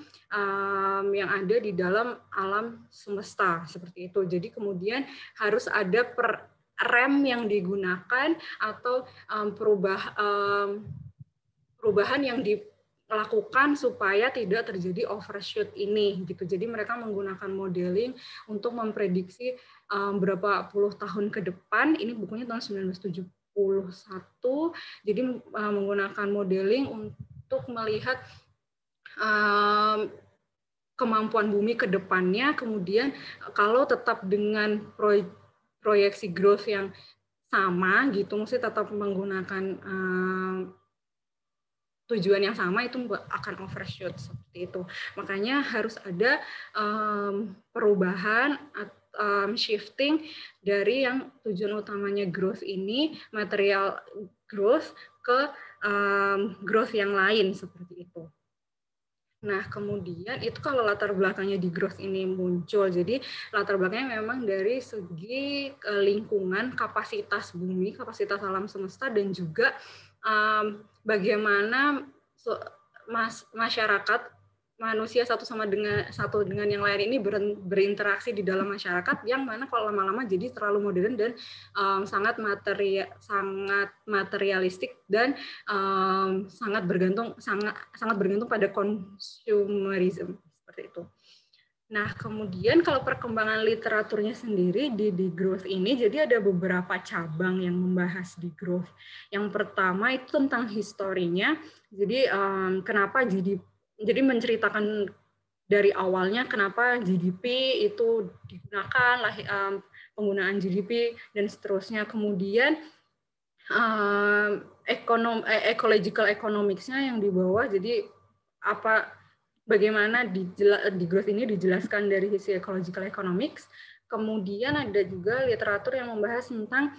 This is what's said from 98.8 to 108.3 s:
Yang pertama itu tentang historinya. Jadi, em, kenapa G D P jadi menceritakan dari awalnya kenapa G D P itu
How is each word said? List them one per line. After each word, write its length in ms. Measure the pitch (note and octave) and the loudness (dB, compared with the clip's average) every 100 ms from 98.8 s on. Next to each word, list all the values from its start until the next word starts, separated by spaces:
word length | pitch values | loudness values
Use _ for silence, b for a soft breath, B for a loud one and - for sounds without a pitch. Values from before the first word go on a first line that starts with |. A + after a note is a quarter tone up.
| F3 - B B B | -4 -12 B B B
Yang 220 | G#3 G#3 | -4 -2
pertama 580 | G3+ G3+ - F#3 F#3 A#3+ | -2 -2 0 2 2 0
itu 160 | C4 - | 0 0
tentang 400 | D4+ C4+ A#3+ A#3 | 0 2 0 -2
historinya. 880 | G#3 G3+ - G3 F#3 F3 F3 A#3+ D#4 B B B | -4 -6 -6 -4 -2 0 2 2 0 B B B
Jadi, 340 | G3 G3 C4 C4 | -2 0 2 2
em, 540 | G3 G3 F#3+ F#3 F#3+ | 2 0 0 0 -2
kenapa 420 | F#3+ G#3+ G3 C4 | 0 0 2 2
G 160 | A#3+ F#3+ | 2 2
D 100 | F#3 F#3+ | 0 -2
P 20 | - _ _ - | -6 _ _ -4
jadi 200 | G#3+ A3+ C4+ | 0 4 4
menceritakan 840 | A#3+ A#3+ A3+ G#3 G#3+ G#3 G#3+ F#3+ - _ _ _ _ | 4 2 2 0 0 0 0 -4 -6 _ _ _ _
dari 320 | - G3+ G3+ G3 | 2 4 6 4
awalnya 500 | F#3 F#3 F#3 A3+ B3+ | 2 2 2 0 0
kenapa 500 | A#3 G3 G#3 B3 B3 | 0 0 2 2 4
G 160 | F#3 F#3+ | 2 2
D 160 | F3+ | 2
P 120 | F3+ B3 B3+ C4 - G#3 | 0 0 2 2 2 2
itu 420 | G#3 A3+ A3+ F3+ | 2 2 2 -2